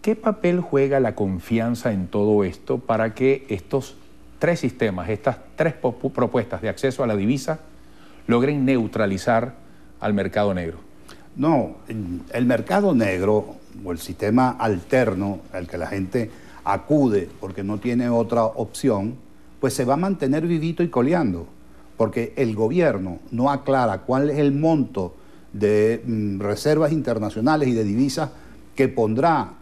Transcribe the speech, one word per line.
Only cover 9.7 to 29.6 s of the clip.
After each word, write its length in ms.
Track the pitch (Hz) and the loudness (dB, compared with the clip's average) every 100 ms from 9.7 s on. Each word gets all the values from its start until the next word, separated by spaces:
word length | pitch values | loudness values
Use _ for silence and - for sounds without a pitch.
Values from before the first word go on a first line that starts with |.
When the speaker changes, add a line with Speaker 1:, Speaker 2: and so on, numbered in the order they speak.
| - - - | -20 -20 -6
Speaker 1:
al 140 | 107 | -2
mercado 380 | 101 95 107 104 | 0 0 0 0
negro? 260 | 92 82 80 - - - - - - | 0 -4 -8 -18 -20 -20 -20 -16 -2
Speaker 2:
No, 400 | 147 147 104 - - | 2 2 0 -8 -10
el 580 | 110 92 87 - 120 123 | -8 -6 -8 -6 0 2
mercado 480 | 117 - 185 202 | 2 2 2 4
negro 600 | 135 104 92 98 107 - - - 104 | 4 2 2 2 2 0 -14 -18 -14
o 80 | 98 | -8
el 60 | 85 | -8
sistema 520 | - 92 104 120 127 | -8 -4 2 4 2
alterno 920 | 123 117 92 - 131 113 92 101 95 - | 0 -2 -2 0 2 2 0 -4 -6 -10
al 140 | 92 85 | -10 -8
que 120 | 87 | -8
la 80 | 82 | -6
gente 440 | 98 95 123 117 - - - | -6 -4 -4 -4 -10 -20 -8
acude 640 | - 98 - 151 131 101 85 - | -4 -4 2 2 4 2 -2 -10
porque 240 | 95 95 | -12 -8
no 140 | 98 104 | -6 -4
tiene 300 | 123 120 120 | -2 0 2
otra 360 | 117 110 117 | 0 2 2
opción, 720 | 113 127 110 - 135 101 104 131 - - - - | 0 -2 -6 -2 0 0 -2 -8 -18 -20 -20 -4
pues 140 | 131 | -2
se 100 | 131 | 0
va 100 | 123 | 0
a 40 | 143 | 2
mantener 480 | 190 190 131 151 170 | 0 0 0 0 0
vivito 360 | 165 160 165 | 0 -2 -2
y 60 | 170 | 0
coleando, 580 | 123 123 175 131 87 82 - - - - - | 2 2 2 0 -2 -8 -18 -20 -20 -20 -2
porque 360 | 110 123 117 - | -2 0 -4 -2
el 180 | 123 | -2
gobierno 640 | 107 113 175 160 104 92 82 - | 0 0 2 2 0 -6 -8 -8
no 200 | 117 131 | 0 0
aclara 520 | 139 139 135 120 95 | 0 0 2 2 0
cuál 280 | - 131 147 | -2 0 2
es 80 | 143 | 2
el 140 | 143 | 2
monto 600 | 139 160 156 117 98 90 - - - - | 4 2 2 0 -4 -6 -8 -20 -20 -16
de, 480 | 101 104 107 110 117 | 0 2 4 4 2
mm, 360 | 123 110 104 98 | -2 -2 -2 -2
reservas 520 | 101 104 147 156 151 | -2 0 2 2 2
internacionales 760 | 160 127 113 107 110 123 156 131 | 0 -2 -2 -2 0 2 2 2
y 40 | |
de 120 | 113 | 2
divisas 460 | 104 107 139 160 147 - - - - | 0 2 0 0 -6 -8 -20 -20 -14
que 140 | - 131 | 0 0
pondrá 680 | 131 110 110 165 151 110 - | 2 0 2 2 2 -2 -10